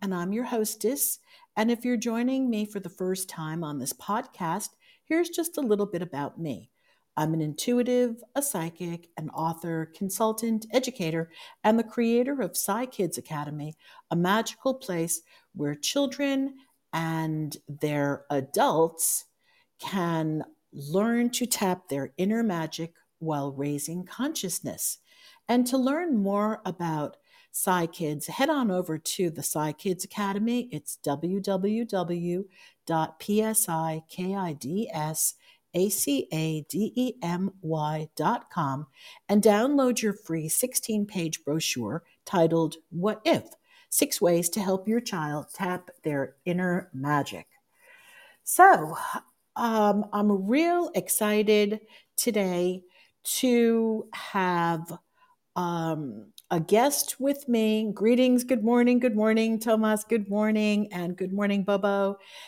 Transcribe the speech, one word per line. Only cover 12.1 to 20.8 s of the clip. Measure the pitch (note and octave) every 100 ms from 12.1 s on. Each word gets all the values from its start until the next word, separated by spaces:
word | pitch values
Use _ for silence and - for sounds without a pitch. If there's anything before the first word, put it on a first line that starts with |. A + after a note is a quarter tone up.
| A#3 B3 C#4+
of | F#3 -
Psy | - G#3 B3
Kids | - F3 -
Academy, | - D3+ D3 D3+ D3+ - - - -
a | F3
magical | F3+ G#3+ A3+ - C4+
place | C4 - E3+ E3+ - _ - _
where | - C#3+ D3
children | - C#4+ C#4 C4+ C#4 C4+ C4+ - _ _ _
and | D#3+ E3 E3 D#3+ D#3 D3+ - -
their | C#3+ D3+ D3 C#3+ C#3 -
adults | C#3+ C3+ - C#4 D#3+ E3 E3 - - - _ _ _ _ _
can | C#3+ G3 E3+ E3 D#3+ D#3 - _ _
learn | C#3+